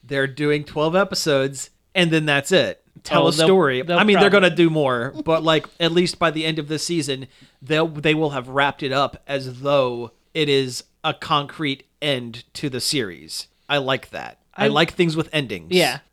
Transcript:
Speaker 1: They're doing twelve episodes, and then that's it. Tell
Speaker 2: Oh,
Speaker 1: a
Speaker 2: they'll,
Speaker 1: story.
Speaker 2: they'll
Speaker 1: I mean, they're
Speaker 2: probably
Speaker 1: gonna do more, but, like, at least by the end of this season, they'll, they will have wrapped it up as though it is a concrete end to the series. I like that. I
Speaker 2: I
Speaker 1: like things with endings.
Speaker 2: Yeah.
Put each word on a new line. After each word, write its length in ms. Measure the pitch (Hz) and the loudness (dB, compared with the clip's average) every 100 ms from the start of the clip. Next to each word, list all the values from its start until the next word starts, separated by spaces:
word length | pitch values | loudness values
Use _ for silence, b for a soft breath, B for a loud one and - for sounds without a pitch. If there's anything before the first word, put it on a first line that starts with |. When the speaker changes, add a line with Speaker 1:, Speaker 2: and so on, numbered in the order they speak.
Speaker 1:
They're 240 | - 139 139 | -4 -2 -2
doing 380 | 131 147 147 147 | -2 0 0 -2
twelve 300 | 156 156 185 | -2 0 2
episodes, 720 | 196 190 165 139 135 139 - _ _ 190 | 0 -2 0 0 0 -6 -16 _ _ 0
and 160 | 170 | 2
then 140 | 160 151 | 2 2
that's 260 | 143 - | -2 2
it. 300 | 185 113 - _ - | 2 2 -4 _ -20
Tell 200 | - 160 | -2 2
Speaker 2:
Oh, 40 | 165 | 2
Speaker 1:
a 40 | |
Speaker 2:
they'll, 160 | 156 160 | 4 4
Speaker 1:
story. 340 | 190 151 127 | 6 4 0
Speaker 2:
they'll 160 | 160 175 | 0 2
Speaker 1:
I 60 | |
mean, 160 | 208 190 | 4 6
they're 100 | 202 | 6
Speaker 2:
probably 200 | 202 185 | 6 4
Speaker 1:
gonna 60 | 160 | 4
do 140 | 170 | 4
more, 440 | 156 139 123 127 143 156 | 4 0 0 -4 -6 -2
but, 180 | 160 | 0
like, 220 | 160 160 - _ | 2 0 0 _
at 120 | 170 | 0
least 280 | 170 180 - | 2 0 0
by 100 | 165 | -2
the 160 | 156 156 | 0 -4
end 140 | 156 | -6
of 80 | 147 | -6
this 180 | 156 - | -6 -2
season, 420 | 170 139 135 131 b b b | -4 -4 -6 -10 b b b
they'll, 260 | 131 156 165 | -4 0 0
they 260 | 151 156 | 0 0
will 160 | 156 156 | 2 0
have 180 | 139 123 | -2 -4
wrapped 340 | 135 143 - | 0 0 0
it 80 | 143 | -4
up 280 | 135 135 - - | -2 -2 -4 -8
as 340 | 139 131 123 | -8 -8 -8
though 500 | 139 143 127 120 117 _ _ | 0 2 0 -4 -12 _ _
it 140 | 165 151 | -4 0
is 360 | 139 131 120 - _ | 0 0 -8 -16 _
a 100 | 160 | -8
concrete 720 | 135 - 151 156 - 151 135 - _ | -6 -2 -2 -2 -6 -6 -6 -12 _
end 400 | 151 135 120 117 - | -4 -4 -6 -16 -18
to 160 | - 151 | -8 -6
the 100 | 127 | -4
series. 680 | - 147 104 78 80 - - _ - | -4 -4 -4 -10 -14 -14 -14 _ -4
I 120 | 143 | -2
like 320 | 127 135 - | 0 -4 -6
that. 260 | 87 60 - _ | -14 -14 -18 _
I 120 | - - | -2 0
Speaker 2:
I 20 | |
Speaker 1:
like 260 | 147 165 | 2 0
things 220 | - 175 156 | 0 0 0
with 100 | 156 | -4
endings. 380 | 156 127 98 80 | -4 -6 -10 -2
Speaker 2:
Yeah. 280 | 180 147 123 _ | 0 2 -2 _